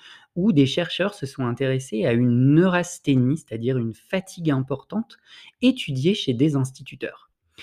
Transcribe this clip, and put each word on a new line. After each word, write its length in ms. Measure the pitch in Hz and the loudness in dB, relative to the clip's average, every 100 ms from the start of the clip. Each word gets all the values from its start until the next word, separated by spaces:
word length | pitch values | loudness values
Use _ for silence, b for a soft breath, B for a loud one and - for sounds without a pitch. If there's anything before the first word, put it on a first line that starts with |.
| B B B - | B B B -2
où 160 | 202 | 2
des 140 | 151 135 | 4 4
chercheurs 480 | - 170 - 190 | 2 -4 -2 -4
se 120 | - 135 | -6 -10
sont 200 | - 123 | -4 -4
intéressés 600 | 120 135 131 131 214 151 | -2 -2 -2 -4 -2 0
à 80 | |
une 400 | 117 123 120 135 | 2 4 4 6
neurasthénie, 840 | 151 185 175 - - - 131 123 143 | 6 4 2 -4 -4 0 2 2 0
c'est-à-dire 400 | - 113 117 131 | -6 -6 -2 -2
une 160 | 117 | -4
fatigue 580 | 110 - 190 - - 160 | -8 -8 -8 -8 -6 -2
importante, 680 | 135 131 139 - 202 233 - B B B B | -2 -2 -8 -8 -8 -8 -12 B B B B
étudiée 520 | 247 254 - 131 156 | 0 0 -4 -2 0
chez 200 | 208 - | 0 -2
des 220 | 120 156 139 | 0 2 0
instituteurs. 760 | 131 - 135 - - - _ _ _ B | -2 -6 -20 -12 -12 -12 _ _ _ B